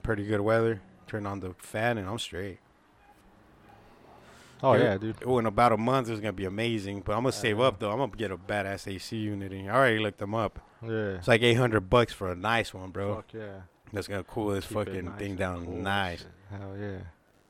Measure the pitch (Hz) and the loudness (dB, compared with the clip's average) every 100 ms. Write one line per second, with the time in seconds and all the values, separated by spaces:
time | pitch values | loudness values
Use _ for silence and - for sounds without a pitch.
0 | - 104 101 107 104 113 113 107 - - | -4 -2 0 0 4 4 2 0 -8 -20
1 | - 110 101 98 92 90 - 107 117 117 | -10 -6 -4 -6 -8 -12 -8 -2 0 0
2 | 92 110 - 85 98 87 _ _ _ _ | -4 -6 -6 -8 -8 -10 _ _ _ _
3 | _ _ _ _ _ _ - - - - | _ _ _ _ _ _ -20 -20 -20 -20
4 | - - - - - - 135 110 123 98 | -20 -20 -20 -20 -20 0 4 6 6 2
5 | 110 110 123 127 113 101 120 110 113 135 | -2 -4 2 2 4 6 6 6 4 2
6 | 117 110 107 95 95 98 117 110 98 101 | 0 -2 -4 -4 -4 -2 0 -2 -4 -6
7 | 95 107 127 107 117 104 127 98 107 110 | -2 0 0 0 0 4 2 2 -2 0
8 | 135 107 104 90 95 104 98 98 - 95 | -2 -4 -6 -6 -2 -2 -2 -6 -6 -8
9 | - 113 107 104 98 95 98 117 135 110 | -6 -4 -4 -4 -6 -8 0 4 6 4
10 | 107 - 101 113 104 - - _ 113 110 | 0 -2 -4 -2 -2 -4 -16 _ -6 -4
11 | 104 95 92 117 120 117 123 110 92 120 | -4 -2 4 6 6 6 4 4 6 4
12 | 117 - 92 87 101 117 101 95 92 98 | 4 0 -6 -2 0 0 0 -6 -10 -6
13 | 101 104 - 113 107 95 92 _ - 104 | -4 -4 -8 -12 -12 -14 -18 _ -10 -8
14 | 92 101 90 - 104 98 - 107 101 95 | -4 -6 -6 -4 -2 -2 -2 -4 -4 -4
15 | 90 - 101 95 95 87 87 87 95 101 | -6 -6 -6 -2 -4 -4 -6 -6 -2 0
16 | 92 85 - - - 101 98 98 101 95 | 0 -4 -12 -20 -16 -12 -12 -10 -8 -8
17 | 90 - _ _ _ | -12 -18 _ _ _